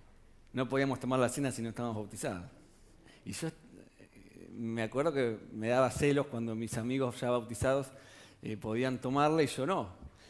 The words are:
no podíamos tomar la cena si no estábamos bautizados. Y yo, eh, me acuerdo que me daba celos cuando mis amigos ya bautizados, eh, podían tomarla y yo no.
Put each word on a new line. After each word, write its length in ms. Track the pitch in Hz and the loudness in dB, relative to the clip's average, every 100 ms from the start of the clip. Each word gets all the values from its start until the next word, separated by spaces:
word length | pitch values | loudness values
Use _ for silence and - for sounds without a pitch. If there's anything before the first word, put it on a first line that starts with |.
| - - - - - | -20 -20 -20 -20 -8
no 120 | 120 127 | -4 0
podíamos 320 | 135 139 123 | 2 2 0
tomar 200 | 127 131 | 0 4
la 100 | 120 | 4
cena 240 | 147 139 | 2 -2
si 80 | 120 | -2
no 80 | 113 | -4
estábamos 280 | 110 120 110 | -4 -4 -4
bautizados. 480 | 104 107 139 92 87 - - - - - - - - | -6 -6 -6 -6 -8 -16 -20 -20 -20 -20 -20 -16 -12
Y 60 | |
yo, 160 | - 165 | -6 -6
eh, 1040 | 160 - 95 - - - - - - 87 98 | -8 -16 -20 -20 -20 -20 -20 -20 -20 -14 -8
me 260 | 117 113 | -4 -2
acuerdo 300 | 113 123 156 | 0 2 2
que 260 | 139 120 110 - | 2 2 0 -8
me 160 | 107 110 | -4 2
daba 220 | 123 127 | 4 4
celos 360 | - 147 143 139 | 4 4 4 2
cuando 260 | 117 117 | -2 -4
mis 240 | 110 117 120 | -2 -4 -2
amigos 420 | 117 131 131 117 | -2 0 0 0
ya 100 | 123 | 0
bautizados, 580 | 123 113 113 131 135 135 - - - - - | 0 0 -2 2 2 0 -10 -20 -20 -20 -14
eh, 160 | - 107 | -8 -6
podían 420 | 110 110 131 127 | -2 0 0 -2
tomarla 440 | 127 139 147 160 | 0 4 4 4
y 40 | 139 | 2
yo 200 | - 135 | 0 -2
no. 240 | 185 98 - - - | -2 -4 -10 -18 -18